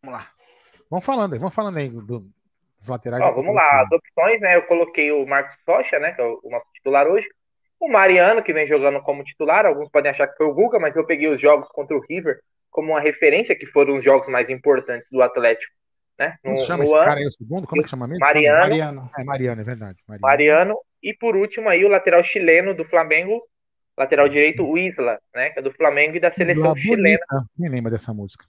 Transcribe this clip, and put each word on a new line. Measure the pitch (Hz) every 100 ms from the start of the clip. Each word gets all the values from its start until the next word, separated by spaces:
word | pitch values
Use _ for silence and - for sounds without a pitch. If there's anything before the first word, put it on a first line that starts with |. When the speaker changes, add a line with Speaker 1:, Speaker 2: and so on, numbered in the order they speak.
Speaker 1:
Vamos | 139 123
lá. | - _ _ _ _ _ _
Vamos | 175
falando | - 269 202
aí, | 131
vamos | 175
falando | 196 208 170
aí | 139
do, | 117 104 120
dos | 95 _ _ _ _ _ -
laterais. | 127 127 120
Speaker 2:
Ó, | 185
Speaker 1:
Eu |
Speaker 2:
vamos | 123 160
Speaker 1:
vou | 208
Speaker 2:
lá, | 160 139
as |
Speaker 1:
escolher. | 127 170 _
Speaker 2:
opções, | - 180 226
né? | 196 175
Eu |
coloquei | - 170 170 165 147
o | 147 135
Marcos | 139 139 - -
Rocha, | 170 - 160
né? | 156
Que | 170
é |
o, | 120 113
o | 123
nosso | 120 -
titular | _ 135 139 147
hoje. | 196 202 _ _ _ _ _
O | 330
Mariano, | 220 190 185 180 226
que | -
vem | 156 147
jogando | 147 139 143
como | 139 143
titular, | 139 - 151 175
alguns | 208 143 147
podem | 151 143
achar | 135 139
que | -
foi | 156
o |
Guga, | 143 208 233
mas | 156 156
eu | 156
peguei | 156 156
os | 139
jogos | 143 147 -
contra | - - 151
o |
River | - 175 160 - _ _ _
como | - 156
uma | 156
referência, | 151 147 156 156 233 -
que | -
foram | - 139 139
os |
jogos | 131 135 135
mais | 127 123
importantes | 131 147 131 - 120 -
do | 131
Atlético, | 127 - 117 113 - _ _ _ _ _
né? | 143 165
Speaker 1:
Como | - 135
Speaker 2:
No, |
Speaker 1:
chama | 131 170
Speaker 2:
no |
Speaker 1:
esse | 147
Speaker 2:
ano. | 156
Speaker 1:
cara | 156 143
aí, | 143
o |
segundo? | - 113 175 170
Como | 147
é |
que | 151
chama | 127 123
mesmo? | 175
Speaker 2:
Mariano. | 143 151 147 151
Speaker 3:
Mariano. | 185 160 151 139 127 143
Speaker 1:
É, |
Mariano, | 131 139 127 117
é |
verdade. | 107 123 104 92 _
Mariano. | 104
Speaker 2:
Mariano. | 131 143 147 151 185 214 - _
E | 202
por | 214 233 196
último | 202 - 220
aí | 175
o | 196
lateral | 196 185 175
chileno | 175 208 170 165 190
do | 175
Flamengo, | 160 170 156 156 180 226 - _ _ _ _ -
lateral | 135 147 143
direito, | 147 151 147 165
o | 160
Isla, | 185 160 120 110 _
né? | 120 135
Que | 147
é |
do | 135
Flamengo | - 156 143 151 165
e |
da | 170
seleção | 175 175 160 160 147
Speaker 1:
Isla |
Speaker 2:
chilena. | 165 233 170 160 170
Speaker 1:
Bonita. | 135 120 -
Quem | 170
lembra | 127 117
dessa | 113 -
música? | 107 98 -